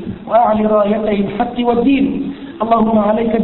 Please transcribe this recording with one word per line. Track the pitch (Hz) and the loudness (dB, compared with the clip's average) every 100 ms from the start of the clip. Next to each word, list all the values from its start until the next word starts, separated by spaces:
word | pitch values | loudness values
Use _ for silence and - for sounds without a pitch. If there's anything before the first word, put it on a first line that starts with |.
| - - - | -8 -10 0
وأعل | 214 220 214 214 | 2 2 2 2
رايتي | 214 202 214 214 202 196 | 2 2 0 0 -2 -2
الحق | - 240 - 240 | -2 -4 -2 0
والدين. | 240 254 269 - - - - - - | 2 2 2 0 -2 -6 -8 -14 -8
اللهم | 226 226 220 220 | 0 2 4 2
عليك | 208 226 233 220 | 2 0 0 -2